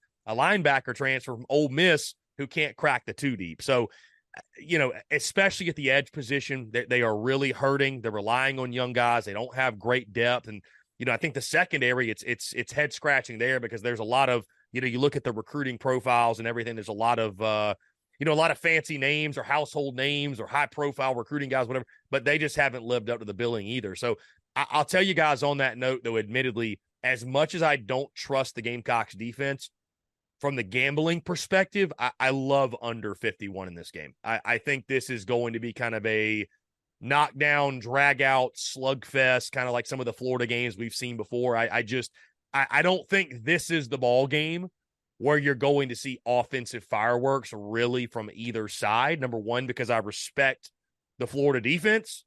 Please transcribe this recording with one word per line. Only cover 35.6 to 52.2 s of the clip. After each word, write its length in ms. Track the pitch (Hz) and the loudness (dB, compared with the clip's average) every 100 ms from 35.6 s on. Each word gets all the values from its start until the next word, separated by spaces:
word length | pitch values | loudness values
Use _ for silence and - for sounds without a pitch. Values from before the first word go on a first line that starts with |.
be 120 | 117 | -6
kind 220 | 107 117 | -4 -4
of 100 | 110 110 | -2 0
a 420 | 110 107 107 98 _ _ _ _ _ | 2 2 0 -4 _ _ _ _ _
knockdown, 800 | 120 143 147 135 147 147 139 131 | 0 2 2 2 2 4 2 0
drag 420 | 113 135 143 135 | -2 4 4 4
out, 340 | 135 135 127 - | 4 4 2 -2
slugfest, 960 | - 135 131 135 - 139 127 127 - | -10 -2 -2 -2 -2 4 4 4 0
kind 160 | 135 127 | -4 -2
of 40 | |
like 140 | 120 - | -2 -4
some 140 | 131 | -4
of 60 | 120 | -6
the 60 | |
Florida 360 | - 127 127 120 | -4 -4 -2 0
games 280 | 120 123 98 | 0 -2 -4
we've 160 | 113 | -8
seen 240 | - 123 117 | -6 -8 -8
before. 400 | 107 120 123 113 | -6 -2 0 2
I, 120 | 117 | 2
I 120 | 117 | 0
just, 280 | 110 127 113 - _ _ _ | -2 -4 -6 -14 _ _ _
I, 140 | 139 135 | -2 2
I 140 | 139 | 4
don't 260 | 175 185 - | 4 2 2
think 360 | 196 165 123 | 0 0 -6
this 260 | 113 170 - | 0 0 2
is 180 | 165 123 | -2 -2
the 100 | 135 | 0
ball 280 | 123 123 139 | 4 4 4
game 420 | 151 156 170 180 - _ _ _ _ | 0 0 -4 -8 -14 _ _ _ _
where 200 | 131 151 | 2 4
you're 160 | 143 127 | 2 2
going 320 | 139 143 131 | 4 4 2
to 80 | 117 | -4
see 240 | 135 123 | -8 -6
offensive 600 | 120 123 120 131 120 117 | 0 0 0 -4 -6 -10
fireworks 680 | - 104 113 123 135 135 117 | -4 0 2 2 2 0 -2
really 540 | 107 104 113 120 127 117 | -12 -4 0 2 2 -2
from 240 | 117 107 | -6 -8
either 360 | 98 117 113 104 | -10 -6 -6 -6
side. 520 | - 104 113 139 165 | -4 2 2 2 0
Number 180 | 127 117 | -2 -4
one, 280 | 104 120 131 | -2 -2 -2
because 240 | 123 117 | -4 0
I 80 | 117 | 0
respect 720 | 104 - - - 135 131 - _ _ _ _ - | -2 -8 -8 0 0 0 -12 _ _ _ _ -6
the 80 | 120 | -4
Florida 340 | 139 143 127 | 2 2 4
defense. 640 | 123 165 214 220 220 - | 2 2 4 2 0 -14